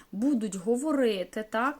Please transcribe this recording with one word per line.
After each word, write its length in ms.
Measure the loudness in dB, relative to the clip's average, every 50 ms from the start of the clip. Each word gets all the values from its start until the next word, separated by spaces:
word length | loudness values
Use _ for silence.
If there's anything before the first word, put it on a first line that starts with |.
| -18 -12
будуть 440 | -6 -2 0 2 2 2 0 -2 -6
говорити, 880 | -4 0 0 0 0 2 0 2 4 2 2 2 0 -4 -6 -6 -8 -8 -4
так, 280 | -2 0 0 0 -2